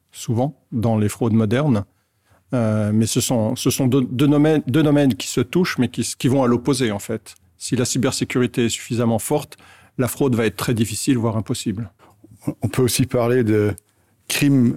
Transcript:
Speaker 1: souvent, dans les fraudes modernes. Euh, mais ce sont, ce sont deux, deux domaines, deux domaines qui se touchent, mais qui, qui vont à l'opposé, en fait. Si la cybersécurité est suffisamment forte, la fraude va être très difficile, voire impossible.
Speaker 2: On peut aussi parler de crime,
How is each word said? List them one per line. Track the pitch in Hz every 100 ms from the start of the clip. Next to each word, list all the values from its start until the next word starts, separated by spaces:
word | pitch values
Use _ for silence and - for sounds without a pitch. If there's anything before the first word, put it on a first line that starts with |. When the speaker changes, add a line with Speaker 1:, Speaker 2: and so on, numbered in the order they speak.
| _
Speaker 1:
souvent, | - - 113 135 - _
dans | 123 113 110
les | 104
fraudes | - 120
modernes. | 110 110 120 151 110 101 _ _ _ _ _ _
Euh, | 131 113 107 104
mais | 107 113
ce | -
sont, | - 127 107
ce | 123 135
sont | - 131
deux, | 139
deux | 123 123 143
domaines, | 147 151 151 -
deux | 135
domaines | 151 147 139
qui | 104 -
se | -
touchent, | 120 175 185 -
mais | 120
qui, | - 113 -
qui | 139
vont | 139
à | 123
l'opposé, | 120 120 127 123
en | 101
fait. | - 110 - - _ -
Si | - 123
la |
cybersécurité | 123 139 127 - 123 131 123 -
est | 117
suffisamment | - - 117 117 113
forte, | - 147 147 - - - _ -
la | 123
fraude | - 139
va | 113 110
être | -
très | -
difficile, | 113 110 107 - 127
voire | 113 107
impossible. | 101 127 - 98 107 _ - _ - - - -
Speaker 2:
On | 107
peut | -
aussi | 123 - 135
parler | 123 117 127
de | 110 107 104 95 _ _ _ _ -
crime, | - 147 139 120